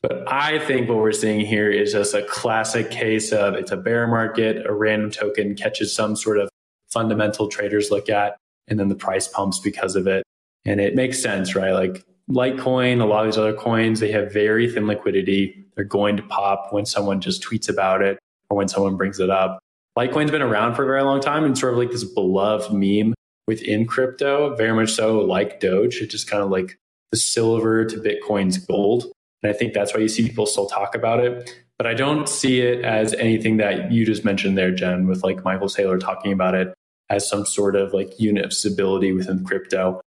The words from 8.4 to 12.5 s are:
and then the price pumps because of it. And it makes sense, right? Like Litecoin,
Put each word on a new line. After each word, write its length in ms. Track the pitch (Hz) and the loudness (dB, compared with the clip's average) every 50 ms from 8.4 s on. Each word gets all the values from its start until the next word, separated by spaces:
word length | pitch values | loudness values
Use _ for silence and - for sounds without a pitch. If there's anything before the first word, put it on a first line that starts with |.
| _ _ _ _ _ - | _ _ _ _ _ -4
and 120 | 107 107 | -2 0
then 100 | 101 98 | 0 0
the 60 | 95 | 0
price 320 | 92 - - 95 95 95 - | -2 -2 -2 0 0 -2 -2
pumps 320 | - - 101 101 90 92 | -4 -2 -2 -2 -2 -2
because 360 | - 104 98 - 98 95 92 | -4 -4 -4 -2 -4 -2 -2
of 100 | 98 92 | 0 0
it. 180 | 95 95 95 95 _ _ _ _ _ _ _ _ | 2 0 0 -2 _ _ _ _ _ _ _ _
And 140 | 110 104 101 | -2 0 2
it 140 | 101 101 - | 0 2 2
makes 240 | 131 127 127 127 - | 0 0 0 -2 -4
sense, 360 | - 117 104 95 92 - - | -2 -2 -2 -2 -4 -2 -2
right? 160 | 98 190 190 | 0 0 2
Like 340 | 190 190 190 - 185 - - _ _ _ _ - | 2 2 0 0 -2 -8 -14 _ _ _ _ -2
Litecoin, 720 | 131 127 123 131 | 0 0 0 0